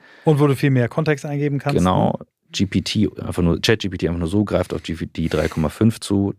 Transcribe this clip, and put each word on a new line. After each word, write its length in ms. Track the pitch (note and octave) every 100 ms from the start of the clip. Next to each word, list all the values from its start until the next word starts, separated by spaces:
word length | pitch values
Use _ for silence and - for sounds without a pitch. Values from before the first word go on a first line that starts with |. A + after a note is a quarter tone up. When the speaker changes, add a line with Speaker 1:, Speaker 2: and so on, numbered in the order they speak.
| - -
Speaker 1:
Und 160 | - D3
wo 80 | D3
du 80 | C3
viel 160 | D3
mehr 160 | C3 A#2
Kontext 360 | - D#3 D3
eingeben 360 | D#3 C#3+ D3 C#3
kannst, 180 | C#3+ D3
Speaker 2:
Genau, 400 | F3 G2 - -
Speaker 1:
ne? 60 | - _ _
Speaker 2:
G 140 | - G2
P 160 | G2
T, 260 | - A2 G2+ -
einfach 200 | - -
nur, 180 | E2+ E2
Chat 200 | - A2
G 80 | G2
P 80 | F2+
T 100 | E2
einfach 120 | E2+
nur 100 | E2
so, 160 | G2+ G#2
greift 280 | F2+ F2+
auf 80 | D#2+
G 140 | - D#2+
P 100 | E2+
T 220 | - D#2+
drei 200 | D#2 D#2+
Komma 220 | - D2+
fünf 300 | - A2+ -
zu, 340 | - G2+ G2